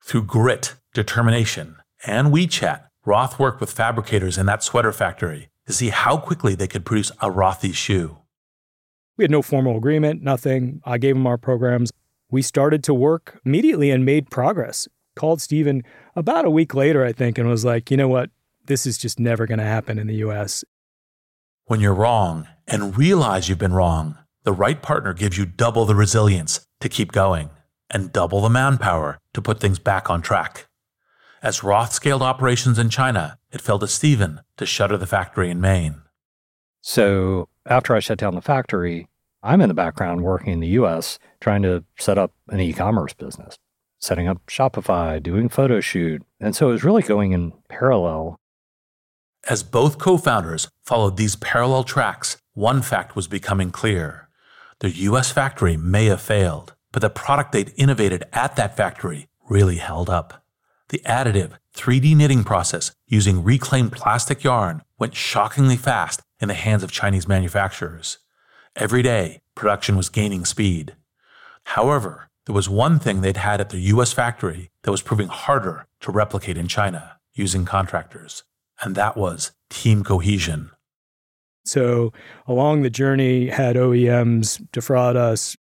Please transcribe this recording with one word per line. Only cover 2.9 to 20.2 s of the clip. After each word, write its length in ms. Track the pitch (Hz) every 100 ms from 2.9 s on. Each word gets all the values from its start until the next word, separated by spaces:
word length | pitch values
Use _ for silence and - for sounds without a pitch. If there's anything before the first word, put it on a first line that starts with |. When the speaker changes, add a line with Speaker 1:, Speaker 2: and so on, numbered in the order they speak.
| _
Speaker 1:
Roth 360 | - 104 127 -
worked 200 | 135 113
with 120 | 104
fabricators 640 | - 113 117 107 104 92 92
in 80 | 95
that 160 | 107
sweater 300 | - 123 113
factory 560 | 104 95 - 87 76 - _ -
to 60 |
see 160 | 104 117
how 280 | - - 151
quickly 360 | - 165 117
they 140 | 95 95
could 160 | 101
produce 260 | 85 107 101 -
a 60 | 107
Rothy 460 | 95 95 92 101
shoe. 440 | 85 - 98 82 76 _ _ _ _ _ _ _ _ _ -
Speaker 2:
We 80 |
had 60 | 190
no 120 | 151
formal 340 | 131 139 131 113
agreement, 460 | 120 156 151 151
nothing. 580 | 139 131 - 131 127 143
I 140 | - 123
gave 180 | 135
him 120 | 135 131
our 100 | 120
programs. 540 | 123 123 123 123 120 - _ _ _
We 100 | 131
started 420 | 131 - 143 151
to 100 | 139
work 440 | 135 135 165 - -
immediately 460 | 131 147 311 220 143
and 120 | 131
made 280 | 131 147 135
progress. 580 | - 127 175 113 - - _ _
Called 280 | - 156 160
Stephen 400 | - 151 147 135 117 - _ -
about 300 | 156 320 302
a 40 |
week 240 | 156 160
later, 300 | 131 139 151
I 80 | 127
think, 240 | 113 123 113
and 100 | 117
was 160 | 117
like, 280 | 120 117 117
"You 80 | 135
know 100 | 135
what? 220 | 127 - _ _ _
This 220 | - 135 -
is 100 | 110
just 240 | 120 -
never 260 | 120 113 110
gonna 180 | 110
happen 340 | 107 110 - 107
in 80 | 107
the 80 |
U 180 | 110